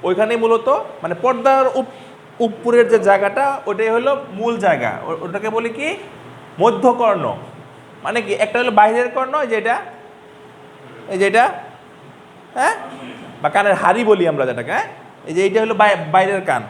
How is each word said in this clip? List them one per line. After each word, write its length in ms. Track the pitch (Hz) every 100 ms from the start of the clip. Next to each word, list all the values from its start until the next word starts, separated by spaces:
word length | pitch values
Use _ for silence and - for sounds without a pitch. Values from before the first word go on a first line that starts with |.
ওইখানেই 340 | 165 185 220 233
মূলত, 320 | 226 226 226 294 - -
মানে 120 | 165 175
পর্দার 500 | 247 247 247 269 262
উপ-, 320 | 262 - - - - - -
উপরের 500 | 233 196 233 240 233
যে 100 | 220
জায়গাটা, 600 | 190 196 202 220 277 277 -
ওটাই 240 | 196 220
হলো 360 | 226 262 269 -
মূল 240 | 185 233 233
জায়গা। 340 | 190 147 120 95 -
ও-, 120 | 165
ওটাকে 280 | 175 196 220
বলি 200 | 226 233
কি? 260 | 226 302 392 - - - - - -
মধ্যকর্ণ। 760 | 208 208 254 247 233 190 131 98 - - - - - -
মানে 180 | - 226
কি? 120 | 202
একটা 260 | 202 214 233
হলো 120 | 247
বাইরের 380 | 214 214 233 247
কর্ণ, 300 | 262 262 294
এই 60 | 269
যে 100 | 220
এটা, 240 | 208 262 - - - - - - - - - - - - -
এই 100 | 196
যে 80 | 196
এটা, 220 | 214 262 - - - - - - - - - -
হ্যাঁ? 220 | - 294 453 - - - - - -
বা 80 | 151
কানের 240 | 196 202
হাড়ি 300 | 185 202 202
বলি 240 | 220 202 170
আমরা 180 | 147 127
যেটাকে, 260 | 120 120
হ্যাঁ? 140 | 208 440 - - - -
এই 80 |
যে 100 | 165
এইটা 180 | 196 208
হলো 120 | 220
বাই-, 220 | 202 208 190 156
বাইরের 300 | 180 190 196
কান। 220 | 180 127